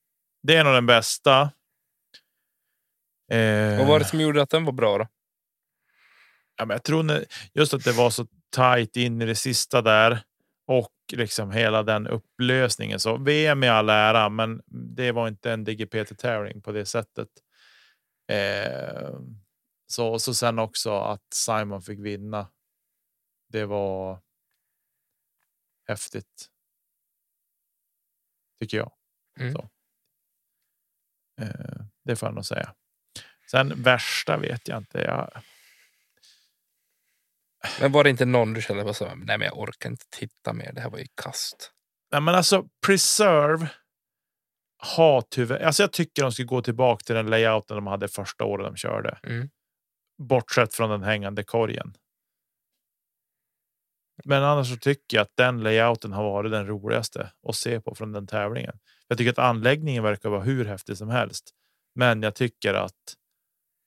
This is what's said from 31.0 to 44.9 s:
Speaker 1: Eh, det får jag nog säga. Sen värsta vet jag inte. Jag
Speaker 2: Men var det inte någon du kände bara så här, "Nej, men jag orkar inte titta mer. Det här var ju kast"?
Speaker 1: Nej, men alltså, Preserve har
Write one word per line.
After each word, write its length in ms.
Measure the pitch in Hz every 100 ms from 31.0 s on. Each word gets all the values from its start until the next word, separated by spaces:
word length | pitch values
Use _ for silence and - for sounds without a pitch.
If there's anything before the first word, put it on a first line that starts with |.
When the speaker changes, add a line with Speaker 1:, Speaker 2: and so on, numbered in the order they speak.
| _ _ _ -
Speaker 1:
Eh, 460 | 107 - - - 104 _
det 120 | - 117
får 120 | 110
jag 60 |
nog 120 | 104 98
säga. 280 | - - - _ _ _ - - _ -
Sen 320 | 127 135 135
värsta 540 | 123 123 - - - 160
vet 320 | - 123 -
jag 100 | 113
inte. 200 | - -
Jag 440 | 50 - - - - _ _ _ _ _ _ _ _ _ _ _ _ _ _ _ _ _ _ _ _ _ - -
Speaker 2:
Men 120 | 139
var 120 | 147
det 60 | 143
inte 140 | 123
någon 280 | 127 123 110
du 100 | 110
kände 220 | - 101
bara 100 | 104
så 120 | 104 92
här, 80 | 87
"Nej, 220 | 95 107
men 80 | 101
jag 120 | -
orkar 320 | 104 - 123
inte 140 | 120 -
titta 420 | - 113 _ -
mer. 200 | - -
Det 80 | 127
här 100 | 117
var 80 | -
ju 80 | - -
kast"? 500 | - - - - - _ _ _ -
Speaker 1:
Nej, 80 | 147
men 140 | 156
alltså, 340 | 185 165 190 - - -
Preserve 800 | 196 - - 208 156 147 160 160 - _ _ _ _ _ _ _ _ _ _
har 440 | -